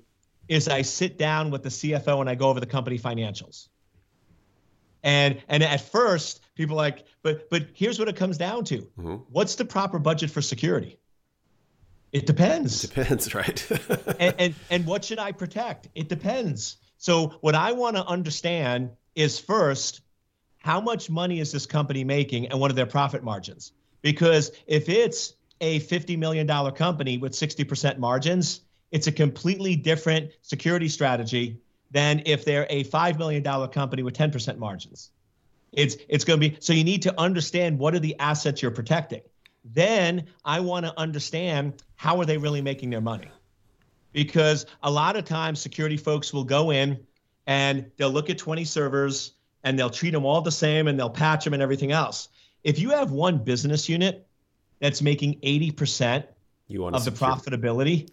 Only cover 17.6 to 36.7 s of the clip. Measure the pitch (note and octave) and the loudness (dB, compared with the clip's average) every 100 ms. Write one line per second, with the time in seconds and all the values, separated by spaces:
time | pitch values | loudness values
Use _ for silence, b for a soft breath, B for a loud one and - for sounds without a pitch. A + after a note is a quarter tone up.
17.6 | F#3 B3 A#3+ G#3 F3+ F3 E3 D3+ F3 E3+ | 2 0 0 0 -2 -2 -2 -4 -2 -2
18.6 | C3+ B2 B2+ A2 _ - D3+ - - G#3+ | 0 -2 -4 -10 _ 0 0 0 -2 2
19.6 | D#3+ C3+ - - _ _ _ _ _ _ | 2 2 -4 -8 _ _ _ _ _ _
20.6 | D#3 E3+ A3 A#3 - E3 F3+ F3 D3+ D3 | -2 -2 0 -4 -4 -2 -2 -2 -4 -6
21.6 | - D3+ D3 C#3 C3 C#3 C#3+ A#2+ A#2+ C3+ | -4 -2 -2 -2 0 0 0 -2 -2 0
22.6 | C#3 C3 A#2+ C#3+ C#3 C3 B2 G2+ - - | 2 2 0 2 0 -2 -6 -8 -10 -16
23.6 | - _ _ _ D3+ D3 E3 D#3+ D3+ B | -20 _ _ _ 0 4 6 6 4 B
24.6 | B D3+ D3 G3 A#3 A3+ - - _ _ | B 0 2 4 4 0 -8 -12 _ _
25.6 | E3 D#3 D3+ F3 - E3+ D#3+ D#3+ D3+ D3 | -2 -2 0 -4 -2 -2 0 0 0 0
26.6 | C#3 C3 E3+ D#3 C3+ B2 C3 - D3+ - | 0 0 0 0 -2 -2 -4 -4 -4 -2
27.6 | C#3+ C#3 C#3+ C3 A#2+ B2+ C3+ F3+ D3+ - | -4 0 -2 0 0 2 2 2 0 -4
28.6 | _ _ _ D#3+ D#3 D3+ D3+ - E3+ F#3+ | _ _ _ -2 -2 2 2 2 -2 0
29.6 | F#3+ E3+ C3 D#3+ E3 D#3+ D3+ B - C3 | 0 0 2 0 2 0 -2 B -10 -4
30.6 | E3 F3 E3 - C#3 B2 A#2 B2 A#2+ A2+ | 0 0 0 0 0 0 0 -2 -2 -6
31.6 | _ _ _ C#3 D3 D3+ D3+ D3 D3+ C#3+ | _ _ _ 0 2 2 2 0 2 0
32.6 | D3 C#3+ B2 D#3 E3+ D#3 D#3+ D3 C#3+ C#3 | 0 -2 0 2 2 0 -2 -2 -2 -2
33.6 | C3 D3 C3+ B2+ B2+ - D#3 C#3+ A2+ A2+ | -2 -2 -2 -2 -4 0 0 0 -6 -6
34.6 | A2 G2 - - - _ _ _ _ _ | -8 -8 -14 -20 -20 _ _ _ _ _
35.6 | _ - C#3+ - B D3 D#3 D#3+ D3+ D3+ | _ 0 0 0 B -2 4 4 4 0
36.6 | - | 2